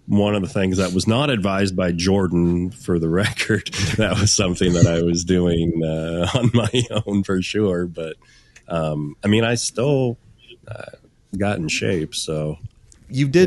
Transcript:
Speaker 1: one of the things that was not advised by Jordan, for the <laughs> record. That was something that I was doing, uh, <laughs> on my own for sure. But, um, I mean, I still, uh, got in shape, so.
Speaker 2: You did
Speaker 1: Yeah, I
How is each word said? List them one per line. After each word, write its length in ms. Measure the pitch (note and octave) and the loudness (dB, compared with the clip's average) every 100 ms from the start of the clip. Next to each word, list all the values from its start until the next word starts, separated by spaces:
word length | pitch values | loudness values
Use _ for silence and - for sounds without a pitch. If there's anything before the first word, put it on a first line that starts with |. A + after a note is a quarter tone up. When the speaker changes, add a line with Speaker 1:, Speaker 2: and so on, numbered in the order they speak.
| - | -2
Speaker 1:
one 280 | G2+ G#2 | 2 2
of 80 | G#2 | 0
the 60 | F2+ | -2
things 280 | G#2 F#2+ F#2 | -2 0 0
that 160 | F2+ | 0
was 140 | F2+ G#2 | 0 0
not 240 | A#2 D3 | 2 2
advised 440 | A#2+ G2 F#2+ G2+ F#2 | 0 0 0 0 0
by 160 | F2+ | -2
Jordan, 800 | E2+ F2+ G2 F2+ F2 E2+ F2 F2+ | 0 2 2 2 2 2 2 -2
for 280 | - - F2 | -6 -2 0
the 100 | D#2+ | 0
<laughs> 140 | F2 | 0
record. 480 | G#2+ - - G#2+ - - G2 - | 0 -2 -2 -2 -2 -4 -2 0
That 220 | G#2 F2+ | 0 2
was 100 | G#2+ | 2
something 400 | - F#2 F2 F#2 | 2 0 2 2
that 120 | E2+ E2+ | 4 4
I 160 | E2+ | 4
was 220 | E2+ E2+ | 0 0
doing, 580 | F2 F2+ F2 E2+ E2 E2 | 2 2 4 2 0 0
uh, 460 | D#2+ D#2+ E2 E2+ F2 | -2 -2 -4 -2 0
<laughs> 40 | |
on 160 | C3 A#2+ | 2 2
my 180 | A#2+ G#2 B2+ A#2+ G#2+ G2+ | 2 2 0 -2 -4 -2
own 160 | G2+ | -2
for 160 | G2 F#2+ | 0 -2
sure. 460 | F2+ G#2 G#2 F2 F2 | -2 0 0 0 -4
But, 300 | E2 D#2+ - _ - _ - - | -6 -10 -12 _ -20 _ -20 -6
um, 460 | E2 D#2 D2+ D2 - | -2 -2 -2 -6 -4
I 40 | G#2 | 2
mean, 160 | G#2+ | 2
I 100 | A2+ | 2
still, 640 | A#2+ - - C3+ C#3 B2 A#2 - - - - - | 0 -4 -2 0 0 0 -4 -14 -20 -20 -20 -18
uh, 160 | - - - _ _ _ F#2+ | -16 -16 -20 _ _ _ -4
got 200 | G2+ G2+ | -2 -2
in 100 | D#2 | -2
shape, 460 | - G#2+ F#2 D#2 | -2 -2 -2 -2
so. 440 | - - D#2 D2+ D2+ - _ - - - | -6 -6 -4 -4 -6 -12 _ -20 -20 -8
Speaker 2:
You 180 | C3 C#3+ | -2 2
did 60 | |
Speaker 1:
Yeah, 80 | |
I 20 | E3 | 4